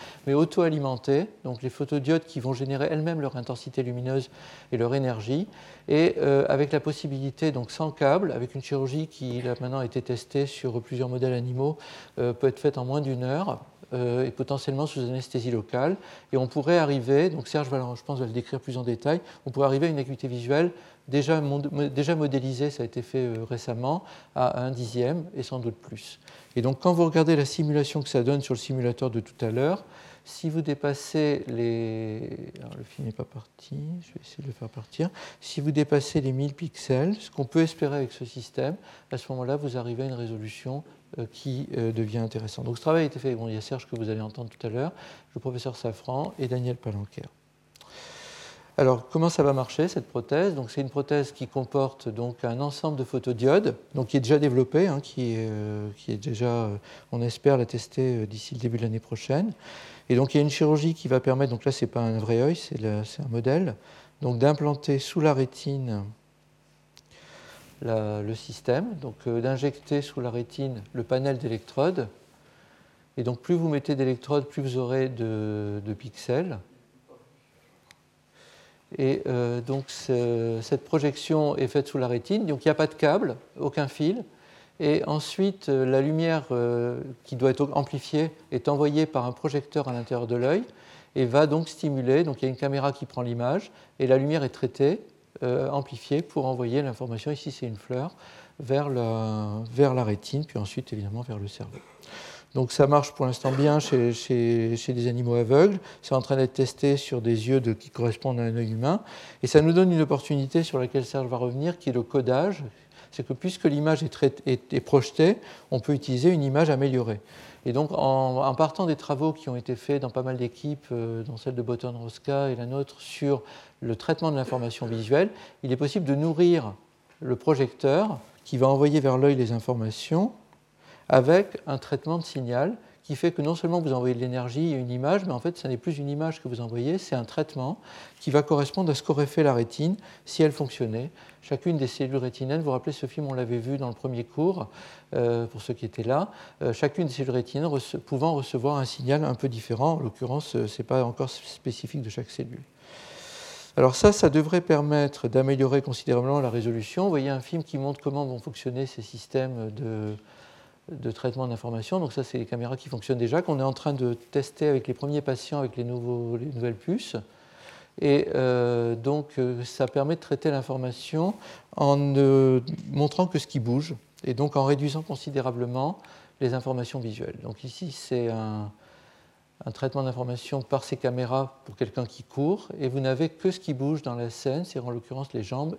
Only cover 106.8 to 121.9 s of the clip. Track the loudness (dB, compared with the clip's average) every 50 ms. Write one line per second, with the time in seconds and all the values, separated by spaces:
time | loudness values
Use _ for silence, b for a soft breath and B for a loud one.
106.8 | 2 2 2 2 0 -2 -4 -2 2 2 2 2 2 2 2 2 4 2 0 -2
107.8 | -4 -10 -4 -2 0 0 0 -2 -2 -4 -2 -2 -2 0 0 -2 -2 -2 -2 0
108.8 | 0 2 0 0 -2 B B B B B B B B 6 8 8 8 8 8 8
109.8 | 8 8 6 6 4 4 2 0 0 0 -2 0 0 2 2 0 2 2 0 -2
110.8 | 0 0 0 -2 -2 -2 -2 -4 -2 -2 -2 -2 -2 -2 -2 -2 -2 -2 -4 -2
111.8 | -2 -2 0 0 0 0 0 2 2 4 4 4 4 2 0 -2 -6 -10 -12 B
112.8 | B B B B B B B -8 -6 -6 -4 -4 -4 -4 -2 0 2 2 2 2
113.8 | 2 2 2 2 0 -4 0 2 2 2 2 0 -2 0 0 0 -2 -2 -2 -2
114.8 | 2 4 4 4 4 2 2 4 6 6 4 2 B B B B B B -4 -2
115.8 | 0 0 0 0 0 -2 0 4 4 4 6 4 2 2 4 4 4 4 4 4
116.8 | 2 2 2 2 0 0 -2 -4 -8 B B B B B B B B 0 0 0
117.8 | 0 0 0 2 2 4 4 4 2 2 2 2 2 2 2 2 2 2 2 0
118.8 | 0 0 0 -2 -2 -4 -2 0 0 0 -2 -2 -6 -8 -6 -6 -4 -6 -6 -4
119.8 | -2 -2 -2 -2 -2 -2 -4 -4 -4 -2 -2 -4 -4 -4 -6 -6 -6 -6 -6 -6
120.8 | -8 -6 -6 -4 -4 -4 -4 -6 -6 -8 -10 -8 -8 -6 -4 -4 -4 -4 -4 -4
121.8 | -4 -6